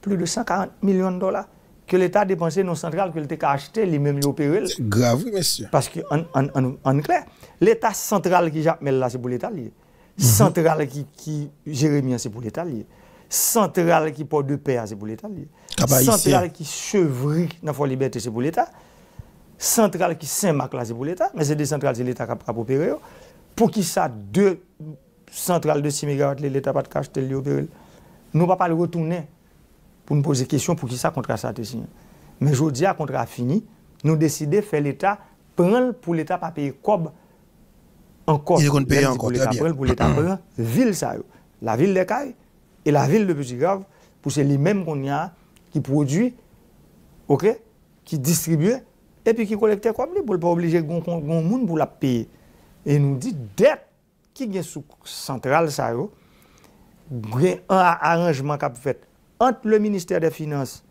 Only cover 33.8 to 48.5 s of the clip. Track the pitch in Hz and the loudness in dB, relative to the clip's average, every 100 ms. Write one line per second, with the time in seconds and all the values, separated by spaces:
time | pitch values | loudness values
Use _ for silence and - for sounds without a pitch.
33.8 | - _ 147 160 156 147 151 190 - 151 | -20 _ 0 2 2 0 -2 -2 0 -2
34.8 | 143 143 190 208 - _ _ - 175 233 | -2 0 -2 -2 -10 _ _ 0 2 4
35.8 | 254 - - 165 151 180 170 165 143 139 | 0 -2 -4 -4 -2 -4 -6 -6 -6 -4
36.8 | - 208 160 - _ _ _ _ _ _ | -2 0 -2 -8 _ _ _ _ _ _
37.8 | _ _ _ _ - 151 147 165 147 143 | _ _ _ _ 0 0 4 4 4 2
38.8 | 131 143 139 123 120 123 131 120 160 143 | 4 4 4 2 -2 0 0 2 0 0
39.8 | 135 123 117 139 165 190 - - 113 135 | 0 2 4 4 2 -2 -6 -6 -2 2
40.8 | 254 180 143 - - - _ _ 113 113 | 2 2 -4 -6 -10 -20 _ _ -4 2
41.8 | 185 190 180 220 285 - _ _ _ _ | 4 4 0 -2 -6 -14 _ _ _ _
42.8 | - 147 135 208 202 147 131 123 160 196 | 2 2 4 4 2 0 -4 -2 0 0
43.8 | 190 _ _ _ 143 143 143 139 151 208 | -6 _ _ _ -4 0 2 2 2 0
44.8 | 170 147 135 139 170 - _ _ _ 156 | -2 -6 -4 -4 -6 -12 _ _ _ -6
45.8 | 135 143 143 156 247 247 _ _ _ _ | 0 0 2 2 0 -2 _ _ _ _
46.8 | _ _ - - - 143 185 226 _ _ | _ _ -20 -20 0 2 2 0 _ _
47.8 | _ _ - 156 131 170 - | _ _ -8 -2 0 0 2